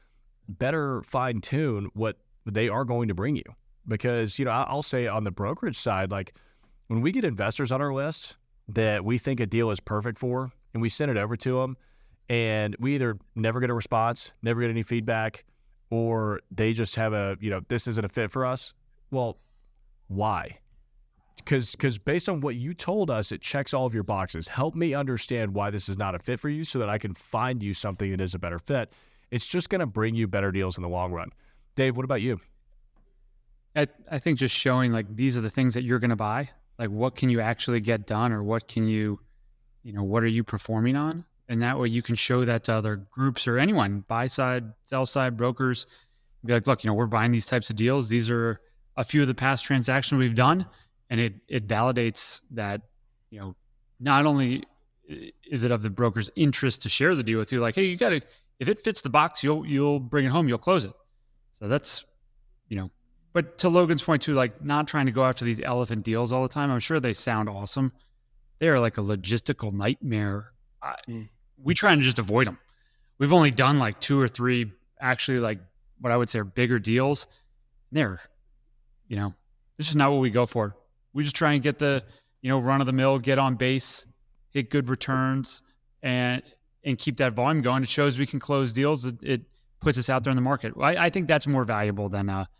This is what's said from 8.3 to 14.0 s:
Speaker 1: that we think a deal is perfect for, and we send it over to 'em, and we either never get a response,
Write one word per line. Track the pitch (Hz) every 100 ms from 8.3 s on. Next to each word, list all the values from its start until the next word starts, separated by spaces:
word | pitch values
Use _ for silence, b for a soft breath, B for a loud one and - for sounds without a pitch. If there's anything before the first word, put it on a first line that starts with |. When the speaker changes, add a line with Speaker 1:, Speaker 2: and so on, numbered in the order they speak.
| - _ _ -
Speaker 1:
that | 104 110 104
we | 98 123
think | - 127
a | 110
deal | 113 113
is | 101
perfect | - 104 110 101
for, | 127 123 131 - _
and | 117
we | 113
send | - 147
it | 113
over | 104 113
to | 127 127
'em, | 131 131 _ _ - _ -
and | 120 113 107 107 101
we | 123
either | 143 123 101 -
never | - 113 117
get | 123
a |
response, | 120 - 117